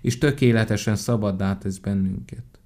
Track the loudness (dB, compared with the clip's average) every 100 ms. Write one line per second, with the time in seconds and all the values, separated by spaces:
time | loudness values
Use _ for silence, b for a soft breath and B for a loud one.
0 | 0 2 2 4 4 4 2 0 0 -2
1 | 0 0 0 0 -2 -2 -4 -6 -2 0
2 | 0 -4 -10 -16 -16 -20